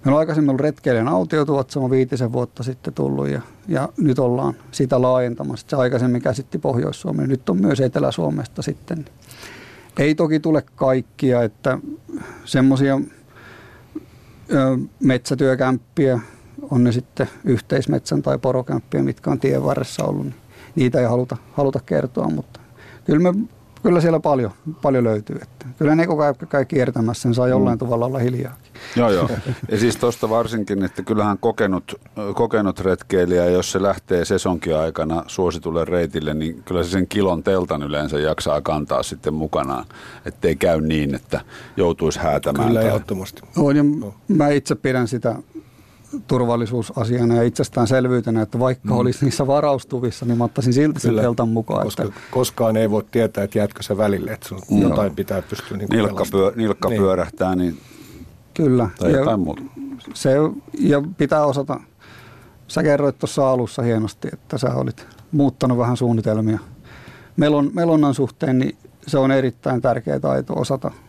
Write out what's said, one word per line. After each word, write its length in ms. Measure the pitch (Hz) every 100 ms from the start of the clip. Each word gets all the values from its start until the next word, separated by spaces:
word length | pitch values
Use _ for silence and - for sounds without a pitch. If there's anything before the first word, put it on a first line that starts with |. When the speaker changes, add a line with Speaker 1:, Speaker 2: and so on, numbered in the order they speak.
Speaker 1:
meillä 120 | - 147
on 20 |
aikaisemmin 300 | 160 156 147
ollut 100 | 131
retkeilijän 480 | 147 143 147 120 117
autiotuvat, 640 | 175 165 156 147 139 131
se 80 | 147
on 120 | 131
viitisen 420 | 131 127 131 120
vuotta 300 | 123 123 -
sitten 320 | 123 127 -
tullut 340 | - 69 69 69
ja, 120 | 135 - - 208
ja 200 | 156 139 -
nyt 220 | 156 127
ollaan 360 | 127 123 139 - -
sitä 320 | - 131 131
laajentamassa. 640 | 127 127 123 120 143 120 -
Se 60 | 143
aikaisemmin 460 | 127 127 123 120
käsitti 360 | 135 127 135 170
Pohjois-Suomea, 680 | 143 123 147 - - - 135
nyt 220 | 131 -
on 120 | 180
myös 200 | 190 135
Etelä-Suomesta 840 | 131 143 139 127 156 156 131 -
sitten. 420 | - 143 - 170 143 - - - - - - - - -
Ei 160 | 143
toki 260 | 156 165 156
tule 220 | 160 151 - -
kaikkia, 680 | 135 131 127 - 135 123
että 360 | 113 - 139 127 - 294 - 285 - -
semmosia, 560 | - 135 131 135 139 135 - - - - - - - - - - - - - - -
ö, 260 | 143 131 131 135 -
metsätyökämppiä, 1200 | 135 127 - 131 135 127 127 127 - - 135 123 - - - - -
on 140 | 127
ne 80 | 123
sitten 360 | 117 123 - 127 -
yhteismetsän 800 | - 120 - 139 135 139 - 143
tai 160 | 135 135
porokämppiä, 640 | 131 127 123 135 - -
mitkä 280 | - 131 -
on 100 | 131
tien 240 | 135 67
varressa 400 | 67 139 131 -
ollut, 200 | - -
niin 100 | 139 131 - - - -
niitä 240 | 127 -
ei 60 | 120
haluta, 300 | 123 123 123 -
haluta 280 | - 139 135 -
kertoa, 420 | - - - -
mutta 320 | 76 - - - - - -
kyllä 280 | - 151 180
me, 80 | 185 226 - - -
kyllä 180 | 226 175
siellä 200 | 165 160
paljon, 300 | 165 135 113 - 160 156
paljon 220 | 151 131
löytyy. 320 | 117 107 107 -
Että 240 | - - 131 127
kyllä 160 | 147
ne 120 | 156 170
koko 160 | 156
ajan 120 | 147 135 -
käy 160 | 143
kiertämässä, 580 | 131 147 127 123 113 98
sen 120 | 123
saa 140 | 117 127
jollain 260 | 127 98
Speaker 2:
Mm. 40 | 92
Speaker 1:
tavalla 280 | 123 117 123
olla 120 | 131
hiljaakin. 540 | 120 123 127 - - - - -
Speaker 2:
Joo, 140 | 120
joo. 180 | 95 85 110 -
Speaker 1:
<laughs> 200 | 120 -
Speaker 2:
Ja 60 | 110
siis 180 | 117 104
tosta 320 | 120 113 113
varsinkin, 560 | 113 113 113 101 98
että 180 | 92 -
kyllähän 360 | 95 107 104 98
kokenut, 540 | 117 107 104 92 - - - - 101
kokenut 460 | 98 117 110 101 87
retkeilijä, 640 | 95 90 - 95 87 90 87
jos 260 | 90 90
se 100 | 98
lähtee 420 | 98 92 - 90
sesonkin 520 | 85 95 95 87 85 78
aikana 480 | 82 80 78 80 -
suositulle 580 | - 90 82 78 82
reitille, 500 | 80 87 82 82 76
niin 280 | 76 80 -
kyllä 180 | - 92
se 60 | 85
sen 160 | 95 90
kilon 340 | 104 98 85
teltan 400 | 90 95 90 78
yleensä 360 | 71 73 76 76
jaksaa 420 | 76 76 - 73
kantaa 420 | 71 76 73 67
sitten 320 | - 65 76
mukanaan, 500 | 76 78 - 67 65 - - - -
ettei 320 | - - 90 78
käy 240 | 92 80
niin, 340 | 78 80 71
että 260 | 69 - 71 - - - -
joutuisi 420 | 87 80 80 -
häätämään 500 | 80 73 76 71 69
Speaker 3:
Kyllä, 120 | 58
Speaker 2:
tai 80 | -
Speaker 3:
ehdottomasti. 540 | 107 - 98 95 - - -
Speaker 1:
On, 200 | 143 147
ja 80 | 147 147
Speaker 3:
Joo. 140 | 107 - -
Speaker 1:
mä 200 | 180 147
itse 260 | 143 -
pidän 340 | 143 139 127 117
sitä 260 | 123 120 110 - 320 - _ - - - 294 -
turvallisuusasiana 1080 | 131 120 117 113 120 107 - 113 120 117 117
ja 60 |
itsestäänselvyytenä, 1000 | 120 120 127 - 113 131 127 123 117 113
että 160 | 107 117
vaikka 300 | 127 123 104
Speaker 2:
Mm. 40 | 123
Speaker 1:
olisi 260 | 123 123
niissä 220 | 139 - 131
varaustuvissa, 800 | 139 151 135 - 127 120 - 120
niin 120 | 117
mä 60 |
ottaisin 280 | 120 - 120
silti 280 | 123 151 151
sen 80 | 120
Speaker 3:
Kyllä. 120 | 110
Speaker 1:
teltan 260 | 120 117 117
mukaan, 340 | 113 110 104
Speaker 3:
Koska 180 | 101 -
Speaker 1:
että 180 | 104 - -
Speaker 3:
koskaan 460 | 127 127 - 113 110
ei 140 | 113
voi 140 | 104 101
tietää, 340 | 120 110 -
että 140 | 101 110
jäätkö 240 | 104 -
sä 140 | 104 101
välille, 340 | 107 98 104
että 160 | 110 -
sun 120 | 92 -
Speaker 2:
Mm. 120 | 104
Speaker 3:
jotain 320 | 92 95 101
pitää 280 | 92 98 98
pystyä 340 | - 101 - 101
niinku 180 | 101 113
Speaker 2:
Nilkka 180 | 104
Speaker 3:
pelastamaan. 380 | 98 90 98 95
Speaker 2:
pyö-, 100 | 113
nilkka 260 | 107 98 95
Speaker 3:
Niin. 120 | 110
Speaker 2:
pyörähtää, 540 | 98 92 82 - 92 92
niin 220 | 90 78 - - - - - - _
Speaker 1:
Kyllä. 340 | - 151 123 107 -
Speaker 2:
tai 140 | 92
Speaker 1:
Ja 60 | 139
Speaker 2:
jotain 220 | 135 107
muuta. 220 | 82 - - - - 262 -
Speaker 1:
se, 200 | - 135 139 156 277 - 302
ja 220 | 180 143 147 190
pitää 280 | 143 156
osata... 360 | 147 135 139 131 - _ - - - - - - -
Sä 140 | -
kerroit 360 | 156 143 143 -
tuossa 320 | 143 - 135
alussa 320 | 131 117 -
hienosti, 460 | 120 110 107 - -
että 260 | - - 127
sä 160 | 127
olit 320 | 127 131 - - - -
muuttanut 460 | 156 139 - 131 123
vähän 180 | 120 123
suunnitelmia 600 | 123 113 110 107 110 107 - - - - - - - -
melon-, 340 | 147 147 143
melonnan 400 | - 170 156 147
suhteen, 440 | 135 131 - 156 127
niin 180 | 135 - - _ -
se 120 | 143
on 120 | 135
erittäin 480 | 135 131 - 139 127
tärkeä 380 | 127 120 117 143
taito 320 | 139 135 127 135
osata 340 | 123 135 - -